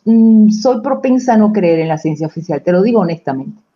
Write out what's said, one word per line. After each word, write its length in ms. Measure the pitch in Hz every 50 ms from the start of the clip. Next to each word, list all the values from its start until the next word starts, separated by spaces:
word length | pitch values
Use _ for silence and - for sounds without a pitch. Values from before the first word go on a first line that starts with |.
| -
mm, 460 | 214 226 226 226 226 220 220 214 214
soy 300 | 214 214 - 262 254 247
propensa 520 | 233 277 269 269 - 269 254 254 254 254 226
a 20 |
no 160 | 214 214 208
creer 280 | 214 208 180 170 165 160
en 80 | 160 160
la 100 | 156 156
ciencia 280 | - 156 151 143 160
oficial, 360 | 156 - 170 156 - 151 143
te 100 | - 175
lo 100 | 175 180
digo 180 | 196 240 233 214
honestamente. 600 | 180 170 170 165 - 147 135 135 131 214 - _ _ _ _